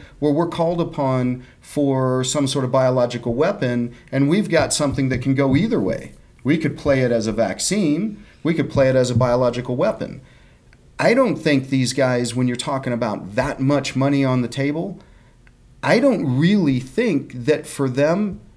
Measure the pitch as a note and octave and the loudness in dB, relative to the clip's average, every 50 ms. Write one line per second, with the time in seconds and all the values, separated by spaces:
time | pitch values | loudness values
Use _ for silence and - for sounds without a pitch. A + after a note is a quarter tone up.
0 | - - - - C#3+ D3+ C#3+ D#3+ F3 E3+ - E3+ E3 E3+ F3+ E3+ D#3+ - - D3+ | -16 -20 -8 -2 0 0 2 2 0 -2 -2 -2 -2 0 0 -2 -4 -4 -4 -4
1 | C#3 C3 C3 B2+ B2 B2+ B2 B2+ - - - _ - - - D3 C#3+ C#3 C3+ C3 | -2 0 0 0 0 -2 -4 -6 -10 -16 -20 _ -16 -8 -2 0 0 2 2 2
2 | C3 B2+ B2+ B2+ B2+ - - D3+ C#3 C3 - C#3+ C3 A#2+ C3+ - B2+ B2+ B2+ B2+ | 0 0 0 0 0 -2 -2 0 0 0 0 -2 -2 0 2 2 2 2 2 2
3 | B2 A#2 A#2+ A#2 - A#2+ A#2 C3 D#3 G3 G3+ - C3+ B2 A#2+ A#2+ A#2+ A#2+ - - | 2 0 -2 -4 -4 -2 0 0 0 0 0 -2 -2 -2 0 -2 -2 -4 -8 -14
4 | - - C#3 C3+ C#3 C#3+ F3 G#3 F#3+ - E3 D#3 C3+ B2+ - - D3+ C#3 - C#3 | -12 -4 -2 0 2 2 2 0 0 2 0 0 0 0 0 -2 -2 -2 -2 -2
5 | C3+ C3 C3 A#2+ - C#3 C3+ C3+ C#3 C3+ C3 D3 G#3 A3+ A3 D3 G2 F2 - - | -2 -2 -2 -2 0 0 0 2 2 2 2 2 2 2 0 0 0 -2 -4 -6
6 | - - - - - - - - - B2 E3 D#3+ D#3 C3+ - - - D3 C3+ C3 | -8 -14 -20 -20 -20 -20 -16 -4 -2 0 0 0 0 -2 -4 -2 0 2 2 2
7 | B2+ A#2 A#2+ A2+ G#2+ A2 G2+ A2+ A2+ F#2 G2 - - - F#3+ G#3+ F#3 D3 D3 E3+ | 2 2 2 0 0 0 0 0 0 -2 -2 -4 -4 -2 0 0 0 0 0 0
8 | G#3+ G#3+ G#3 - - - - _ - D#3 E3 D3+ C3+ - - C#3+ C3+ C3 B2+ C3 | -2 -4 -6 -10 -16 -20 -12 _ -2 0 0 0 -2 0 2 2 4 4 4 4
9 | B2+ A#2+ A#2+ A#2+ B2+ A#2+ A#2+ B2+ B2+ A#2+ A#2 B2 - - A#2+ B2 E3 A2 - - | 4 2 2 2 2 2 2 2 2 0 0 -2 -4 -4 -2 -2 0 -2 -2 -4
10 | - - G1+ - - - - - - - - _ _ - - - - - - - | -6 -10 -10 -14 -18 -20 -20 -20 -20 -20 -20 _ _ -20 -20 -20 -20 -14 -4 0
11 | D3 F#3 A#3 C4+ C4 G#3 C#3+ - - D#3 C#3+ C3 C3 - C#3+ C3 B2+ A#2 B2 C#3 | 2 4 4 4 2 2 0 0 0 2 2 2 0 0 0 0 0 0 0 0
12 | C3 B2+ B2 A#2+ A#2+ A2 A2+ B2+ B2+ B2 A#2+ A#2+ - D3+ C#3 C3 - B2+ A#2+ A2+ | 0 2 2 0 -2 -2 -2 -2 0 0 -2 -4 -4 -4 -4 -4 -4 -4 -4 -2
13 | B2 A2 G#2 - G2 F#2 G#2 B2 C3 C#3+ - - C3+ C3+ D3 C#3 C3+ - - C3 | -2 -2 -4 -4 -8 -6 -4 -4 -2 -2 -2 -2 0 0 0 0 0 -2 -2 0
14 | C3+ C#3+ C#3+ C#3 C3+ C3 B2+ B2+ A#2+ A2+ - C3+ C3+ C#3+ D3 E3 F#3 G3 F3 - | 0 2 2 2 2 2 2 0 -2 -2 -2 -4 -2 -2 -2 -4 -6 -8 -10 -14
15 | - - - - - - _ _ - - _ _ _ - - - - C#3+ F3+ A#3+ | -18 -20 -20 -20 -20 -20 _ _ -20 -20 _ _ _ -20 -14 -4 0 2 2 4
16 | C#4 C4+ A3+ - D#3+ C3 B2 C3+ D#3+ F3+ G#3 G3+ E3+ C#3 C3 B2 C3 - - A3 | 4 4 2 2 0 0 0 2 2 4 4 4 2 2 0 0 -4 -4 -4 -2
17 | B3 A3 E3 C3+ - - - B2 A#2 D3 D3+ D3+ - - - - C#3 C3+ B2 C#3 | 0 0 0 -2 -4 -6 -12 -4 -2 0 0 0 -2 -6 -6 -4 -4 -2 0 0
18 | C#3+ D#3 F3 G3+ G#3+ F#3+ - - - - - | 2 2 2 0 -2 -4 -6 -10 -16 -20 -20